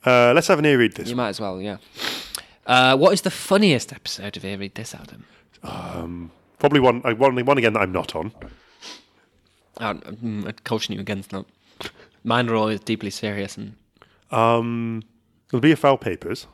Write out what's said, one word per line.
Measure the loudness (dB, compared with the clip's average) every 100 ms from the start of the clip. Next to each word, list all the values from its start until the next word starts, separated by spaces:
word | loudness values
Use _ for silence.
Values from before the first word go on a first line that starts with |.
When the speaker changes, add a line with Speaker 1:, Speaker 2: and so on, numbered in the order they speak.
Speaker 1:
Uh, | 6 6 8
let's | 6 4
have | 4
an |
Ear | 4 4
Read | 4
This. | 0 -8
Speaker 2:
You | -4
might | -4
as | -6
well, | -8 -8
yeah. | -10 -10 _ -12 -10 -10 -12 -16 -16 _ 0
Uh, | 4 4 6
what | 4
is | 4
the | -2
funniest | -8 0 2 4 2 -2
episode | -14 -14 -12 -12 -10
of |
Ear | -10 -10
Read | -10 -12
This, | -16
Adam? | -16 -20 -20 -20 _ _ _
Speaker 1:
Um, | -16 -14 -12 -10 -10 -12 -14 _ _ _
probably | 2 6
one, | 4 4
uh, | 0 2
one, | 2 2
one | 2 4
again | 4
that | 2
I'm | 0
not | -2 -4
on. | -8 -8 -12 -20 -20 _ _ -20 -20 _ _ _ _ _ _ _ -8
Speaker 2:
Oh, | -8
mm, | -8 -12 -10 -8 -8 -8
I'd | -12
caution | -6 -6 -4
you | -8
against | -8 -8 -8
that. | -14 -14 _ _ _ -18 _ -20 _
Mine | -2 0 2
are |
always | 0 0 -2
deeply | -4 -4 -4
serious | -8 -8 -6 -8 -10
and | -16 -16 _ _ _ _ _
Speaker 1:
Um, | 0 2 2 -2 -6 -6 -8 -12 _ _ _ _
there'll | 2
be | 2
a | 4
Foul | 4 2
Papers | -2 -8 -8 -10 -12